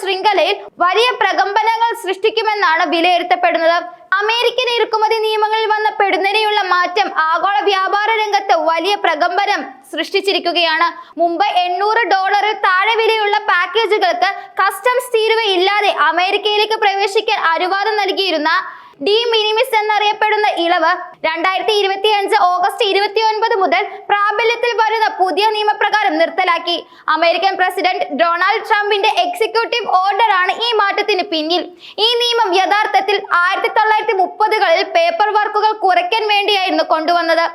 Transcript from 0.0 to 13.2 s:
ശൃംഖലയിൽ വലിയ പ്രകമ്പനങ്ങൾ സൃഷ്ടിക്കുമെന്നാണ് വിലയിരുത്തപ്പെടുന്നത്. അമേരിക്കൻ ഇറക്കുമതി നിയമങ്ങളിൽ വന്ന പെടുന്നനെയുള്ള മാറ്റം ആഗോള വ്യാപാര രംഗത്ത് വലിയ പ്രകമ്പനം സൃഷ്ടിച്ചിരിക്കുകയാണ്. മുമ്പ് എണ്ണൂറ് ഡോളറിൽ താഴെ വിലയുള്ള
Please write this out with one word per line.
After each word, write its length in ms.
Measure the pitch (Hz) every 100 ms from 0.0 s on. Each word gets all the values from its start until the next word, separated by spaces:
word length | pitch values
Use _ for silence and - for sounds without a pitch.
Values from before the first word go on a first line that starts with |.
ശൃംഖലയിൽ 640 | 381 381 392 381 320 403 - -
വലിയ 320 | 349 381 494 494
പ്രകമ്പനങ്ങൾ 760 | 403 320 392 415 440 453 466 453
സൃഷ്ടിക്കുമെന്നാണ് 880 | 359 381 427 440 440 415 359 330 349
വിലയിരുത്തപ്പെടുന്നത്. 1000 | 330 349 349 349 359 349 330 330 339 330 - -
അമേരിക്കൻ 680 | 381 415 466 480 480 494 480
ഇറക്കുമതി 340 | 440 427 440 440
നിയമങ്ങളിൽ 520 | 440 440 427 440 427
വന്ന 220 | 427 427
പെടുന്നനെയുള്ള 720 | 415 392 370 381 415 427 415
മാറ്റം 500 | 370 359 359 359 370 381
ആഗോള 420 | 320 330 370 403
വ്യാപാര 500 | 403 381 381 403 427 440
രംഗത്ത് 340 | 427 403 403 339
വലിയ 400 | 311 330 349 403
പ്രകമ്പനം 680 | 392 311 349 370 403 370 262 - -
സൃഷ്ടിച്ചിരിക്കുകയാണ്. 1300 | 311 330 392 381 349 349 330 330 320 339 330 - 294
മുമ്പ് 260 | 339 339 403
എണ്ണൂറ് 520 | 359 359 359 415 440
ഡോളറിൽ 540 | 466 381 381 403 415
താഴെ 440 | 427 415 370 415 453
വിലയുള്ള 420 | 440 440